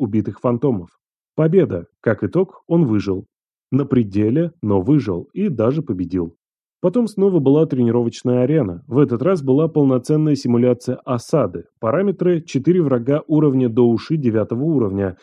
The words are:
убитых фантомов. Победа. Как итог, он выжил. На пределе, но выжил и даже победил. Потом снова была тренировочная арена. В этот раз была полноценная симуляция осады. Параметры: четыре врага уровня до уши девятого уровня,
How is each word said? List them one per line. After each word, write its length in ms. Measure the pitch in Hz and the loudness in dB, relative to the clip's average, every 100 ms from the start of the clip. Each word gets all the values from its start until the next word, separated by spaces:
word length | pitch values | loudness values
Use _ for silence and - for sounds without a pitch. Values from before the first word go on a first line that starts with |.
убитых 400 | 113 107 104 104 | -2 -2 -2 -4
фантомов. 500 | 127 120 147 107 85 _ _ _ _ - | -2 0 0 -2 -6 _ _ _ _ -2
Победа. 500 | 160 190 135 95 85 _ | 2 4 2 0 -8 _
Как 220 | - 107 | -2 0
итог, 400 | 104 165 190 - - | 0 0 -2 -6 -2
он 200 | 170 143 | 2 2
выжил. 420 | 107 98 92 - _ _ _ _ | 2 0 -4 -6 _ _ _ _
На 140 | 131 139 | -2 2
пределе, 680 | 131 107 98 107 131 170 - | 0 2 0 0 0 -2 -4
но 180 | 110 101 | -2 0
выжил 480 | 92 151 107 87 - | 2 0 0 -4 -6
и 160 | 180 208 | -6 -4
даже 340 | 120 110 151 | 0 0 0
победил. 520 | - 95 85 90 82 - _ _ _ _ | -4 -6 -4 -4 -6 -8 _ _ _ _
Потом 240 | 180 208 226 | -2 0 -2
снова 320 | - 196 180 | 0 0 2
была 300 | 135 147 160 | 2 2 2
тренировочная 760 | 135 117 120 117 - 123 123 | 0 0 0 -2 -4 -2 0
арена. 400 | 127 160 107 87 - | 0 0 -2 -6 -8
В 100 | 120 | -8
этот 240 | 147 117 | -6 -4
раз 220 | 139 190 | -2 -2
была 240 | 135 131 160 | 0 0 0
полноценная 680 | 156 139 127 - 151 156 139 | 0 0 0 0 -2 0 -2
симуляция 600 | - 120 123 120 - 127 - | 0 2 2 0 -4 -8 -6
осады. 600 | 123 - 156 107 85 - _ | -6 -2 -2 -2 -6 -16 _
Параметры: 600 | 113 139 202 175 180 175 | -2 0 -2 -2 -2 -2
четыре 400 | 165 135 156 185 | -2 -2 0 2
врага 400 | 151 127 117 147 - | 2 0 0 -2 0
уровня 420 | 151 151 131 123 | 2 4 2 2
до 180 | 113 120 | 4 4
уши 300 | 110 - 160 | 2 0 -2
девятого 460 | 127 107 104 117 | 0 0 -2 -2
уровня, 540 | 151 147 107 98 98 90 | 0 0 0 0 -4 -4